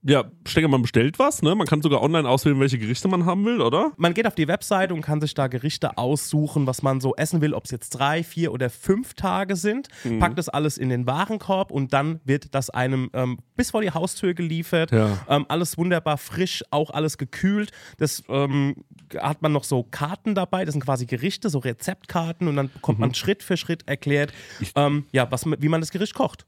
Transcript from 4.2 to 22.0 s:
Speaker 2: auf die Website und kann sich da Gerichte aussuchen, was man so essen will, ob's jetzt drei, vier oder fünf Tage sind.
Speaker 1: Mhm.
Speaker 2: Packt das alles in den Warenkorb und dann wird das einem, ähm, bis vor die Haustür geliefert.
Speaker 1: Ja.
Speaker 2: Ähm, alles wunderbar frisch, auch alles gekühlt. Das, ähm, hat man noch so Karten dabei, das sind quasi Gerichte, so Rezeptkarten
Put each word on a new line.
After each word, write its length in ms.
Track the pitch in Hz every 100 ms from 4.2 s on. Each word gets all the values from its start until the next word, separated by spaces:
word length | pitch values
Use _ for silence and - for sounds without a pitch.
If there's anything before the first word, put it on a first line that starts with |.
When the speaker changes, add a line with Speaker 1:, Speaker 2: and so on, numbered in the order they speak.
| 226
Speaker 2:
auf 80 | 185
die 140 | 151
Website 420 | 185 - 196 185
und 80 | 170
kann 200 | 147 151
sich 120 | 151
da 140 | - 135
Gerichte 500 | 123 139 - 151 -
aussuchen, 720 | 123 147 - 151 151 156 131
was 140 | 127
man 160 | 135 135
so 160 | 131 -
essen 240 | 160 170
will, 140 | 151
ob's 180 | - -
jetzt 200 | 123 -
drei, 300 | - 139 156
vier 300 | 165 - 165
oder 180 | 123 127
fünf 440 | - - 196 262
Tage 420 | - 190 180 190 190
sind. 320 | 196 233 277 -
Speaker 1:
Mhm. 160 | 123 113
Speaker 2:
Packt 180 | 175 143
das 120 | 170
alles 280 | 139 151 -
in 120 | 131
den 180 | 123 123
Warenkorb 640 | 139 196 214 - 190 196
und 220 | 139 131
dann 260 | 139 147 160 131
wird 280 | 139 -
das 160 | 135 127
einem, 420 | 123 127 131 127
ähm, 240 | - 127 123 - -
bis 160 | 247
vor 100 | 220
die 100 | 208
Haustür 420 | 160 180 - 190
geliefert. 580 | 175 170 165 165 170 160
Speaker 1:
Ja. 260 | 117 107 98 -
Speaker 2:
Ähm, 160 | 143 -
alles 300 | 160 175 -
wunderbar 400 | 175 170 156 147
frisch, 480 | - 165 185 - -
auch 200 | 147 156
alles 260 | - 156 -
gekühlt. 540 | 135 - 185 208 208 - - -
Das, 260 | 151 - -
ähm, 480 | 135 139 139 139 - - - - -
hat 240 | - 151
man 120 | 160
noch 100 | 147
so 200 | - 131 117
Karten 460 | - 147 196 - 196
dabei, 300 | 180 185 175
das 80 |
sind 100 | 147
quasi 220 | 131 131 120
Gerichte, 440 | 123 160 - 220
so 100 | 143
Rezeptkarten 920 | 127 113 - 190